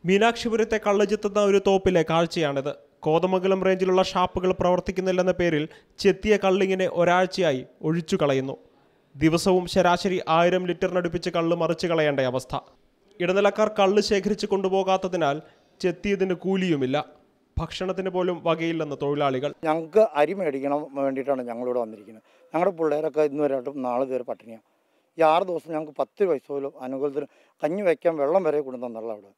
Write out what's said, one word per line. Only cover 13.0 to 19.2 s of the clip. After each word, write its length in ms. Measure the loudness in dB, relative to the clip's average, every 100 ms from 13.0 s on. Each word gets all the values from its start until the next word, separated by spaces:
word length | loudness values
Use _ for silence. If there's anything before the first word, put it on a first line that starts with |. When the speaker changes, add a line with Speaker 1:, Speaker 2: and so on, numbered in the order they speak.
| _ _
Speaker 1:
ഇടനിലക്കാർ 500 | 0 2 2 2 0 2
കള്ള് 220 | 4 4
ശേഖരിച്ച് 460 | 2 0 0 -2 -2
കൊണ്ടുപോകാത്തതിനാൽ 880 | 0 0 0 2 0 0 0 0 -2 -8 _ _ _
ചെത്തിയതിന് 520 | -4 -2 -4 -2 -2
കൂലിയുമില്ല. 640 | -2 -2 0 2 0 0 -2 -4 -16 _ _ _ -8
ഭക്ഷണത്തിന് 520 | -8 -6 -6 -4 -4
പോലും 280 | -2 -2 -2
വകയില്ലെന്ന് 540 | -2 -2 -2 -4 -6 -4
തൊഴിലാളികൾ. 500 | -4 0